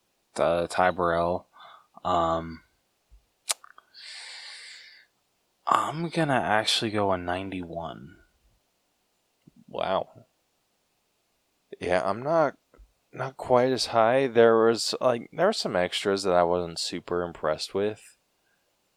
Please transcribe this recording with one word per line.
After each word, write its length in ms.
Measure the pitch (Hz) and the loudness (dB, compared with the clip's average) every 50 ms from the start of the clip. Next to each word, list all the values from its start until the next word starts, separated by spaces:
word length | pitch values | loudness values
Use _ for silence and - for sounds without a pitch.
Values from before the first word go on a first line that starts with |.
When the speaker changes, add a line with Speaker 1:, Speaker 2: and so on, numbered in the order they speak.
| _ _ _ _ _ _ - | _ _ _ _ _ _ -4
Speaker 1:
uh, 300 | - 73 78 85 87 85 | 0 0 2 2 0 -2
Ty 240 | 82 - - 92 90 | -4 0 0 2 2
Burrell. 580 | 85 92 87 85 85 85 85 87 90 90 - _ _ - - - - - _ _ _ - - | 2 0 0 0 2 2 0 0 -2 -4 -6 _ _ -20 -20 -20 -20 -20 _ _ _ -10 -4
Um, 560 | - 92 85 82 - 165 - 82 82 - - _ _ _ _ _ _ _ _ _ _ - - _ _ _ _ _ - - _ _ - - - _ _ _ - - - - - - - - - - - - - - - - - - - - - _ _ _ _ _ _ _ _ _ _ _ _ - | -2 0 0 0 0 -2 -2 -4 -8 -12 -16 _ _ _ _ _ _ _ _ _ _ -20 -20 _ _ _ _ _ -6 -6 _ _ -20 -20 -20 _ _ _ -20 -18 -18 -16 -16 -16 -16 -16 -16 -18 -18 -18 -18 -18 -20 -20 -20 -20 -20 -20 -20 _ _ _ _ _ _ _ _ _ _ _ _ -2
I'm 440 | - - - - - 143 160 170 160 | 2 2 2 2 -2 -4 -6 -6 -4
gonna 240 | - 170 160 143 135 | -2 -2 0 2 2
actually 560 | 117 85 87 104 107 110 - - - 120 110 | 0 2 2 0 2 2 0 -2 0 -2 -2
go 200 | 101 107 101 98 | -2 0 0 0
a 60 | 95 | 0
ninety-one. 1000 | 90 87 90 90 95 98 95 95 92 87 82 82 82 82 76 60 55 65 - - - _ _ _ _ _ _ _ _ _ _ _ _ _ _ _ _ _ _ _ _ _ _ _ _ _ - _ _ - | -2 -2 -4 -4 -4 -6 -8 -8 -8 -8 -8 -10 -10 -10 -10 -12 -14 -16 -18 -20 -20 _ _ _ _ _ _ _ _ _ _ _ _ _ _ _ _ _ _ _ _ _ _ _ _ _ -20 _ _ -20
Speaker 2:
Wow. 600 | - - - - 90 95 90 - - - - - _ _ _ _ _ _ _ _ _ _ _ _ _ _ _ _ _ _ _ _ _ _ _ _ _ _ _ _ - - - | -12 -6 -6 -4 -2 -2 -2 -2 -4 -14 -20 -20 _ _ _ _ _ _ _ _ _ _ _ _ _ _ _ _ _ _ _ _ _ _ _ _ _ _ _ _ -20 -14 -10
Yeah, 220 | 92 87 90 90 - | -4 -2 0 0 0
I'm 180 | 87 - 113 | -2 -4 -4
not 340 | 127 147 170 165 151 131 - _ _ _ _ - - _ _ _ _ _ - | -4 -2 0 2 2 0 -2 _ _ _ _ -20 -20 _ _ _ _ _ -12
not 200 | - 131 135 131 | -10 -10 -10 -10
quite 360 | - - - 127 123 123 131 | -10 -2 2 4 4 4 2
as 140 | 127 120 - | 0 0 -2
high. 400 | - - 117 110 113 127 135 139 | 0 2 4 4 4 4 2 2
There 300 | 123 110 117 117 117 113 | 2 6 8 8 8 8
was, 380 | 113 110 117 117 104 - - - - | 8 6 4 4 2 -2 -4 -4 0
like, 300 | - 127 120 120 - - | 0 0 0 0 -4 -10
there 140 | - 156 170 | -2 0 0
were 60 | 208 | 0
some 220 | 226 - - 294 107 | 0 0 -4 -2 0
extras 460 | 90 90 90 - - - 101 98 98 98 | 0 0 0 -2 -2 0 0 0 0 2
that 100 | 98 87 | 2 4
I 80 | 87 | 4
wasn't 360 | 87 85 87 90 87 85 85 - | 4 4 2 0 -2 -4 -6 -8
super 440 | - - 98 87 - - 87 90 | -8 -6 -8 -8 -6 -4 -4 -4
impressed 520 | 87 85 82 - - 78 78 78 - - - | -4 -4 -8 -4 -2 -2 -2 -2 -4 -6 -4
with. 260 | 98 101 107 107 - - - _ _ _ _ _ _ _ _ _ _ _ _ _ _ _ _ _ | -2 -2 -2 -4 -6 -16 -20 _ _ _ _ _ _ _ _ _ _ _ _ _ _ _ _ _